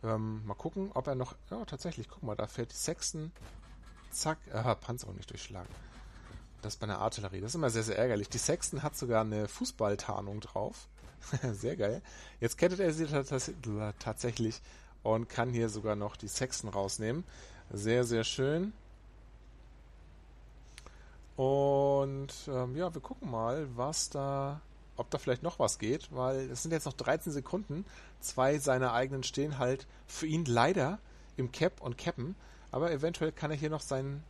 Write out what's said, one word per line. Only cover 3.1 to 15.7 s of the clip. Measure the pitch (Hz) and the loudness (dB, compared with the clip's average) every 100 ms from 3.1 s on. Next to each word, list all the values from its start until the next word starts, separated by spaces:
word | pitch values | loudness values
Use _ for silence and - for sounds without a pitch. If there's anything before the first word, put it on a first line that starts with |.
| 160 156 - - - - - - - - | -6 -8 -10 -16 -16 -16 -18 -18 -18 -10
Zack, | - 156 156 - | -4 0 0 -2
äh, | 107 120 113 | 0 2 2
Panzerung | - 123 101 95 | 0 -6 -6 -10
nicht | 95 | -10
durchschlagen. | 101 - 98 90 - - - - - - - - - | -12 -10 -10 -10 -12 -14 -16 -16 -16 -14 -14 -16 -10
Das | 107 | -8
ist | - | -6
bei | 107 | -2
einer | 98 | 0
Artillerie. | 104 - 104 95 | 0 0 -6 -4
Das | 101 | -4
ist | 165 | 2
immer | 143 | 2
sehr, | 113 | 4
sehr | 110 101 | 2 4
ärgerlich. | 123 107 101 | 4 4 2
Die | 117 | 0
Sexton | - 175 - 139 | 2 2 0 -2
hat | 147 - | -2 -2
sogar | 123 113 | 4 4
eine | 110 107 104 | 4 0 -2
Fußballtarnung | - 247 - 107 101 - 98 98 101 | -2 -6 0 2 2 0 -2 -2 -6
drauf. | - - 104 - - - - - - | -4 -4 -4 -6 -16 -18 -20 -16 -4
<laughs> | 135 131 | -2 -2
Sehr | 101 110 - | -2 -2 2
geil. | 101 131 - - - - | 2 0 -4 -18 -18 -2
Jetzt | 117 - | -2 4
kettet | 175 185 | 4 6
er | 185 | 2
sie | 160 160 | 2 2
tats-, | 147 135 139 - - 117 104 107 104 | 2 2 -2 -2 -6 -4 -2 -2 -4
tatsächlich | - 110 123 113 113 110 - - - - | -4 -2 -2 0 0 -2 -12 -20 -20 -6
und | - 110 117 | 2 2 2
kann | - 120 | 0 0
hier | 120 113 | 2 2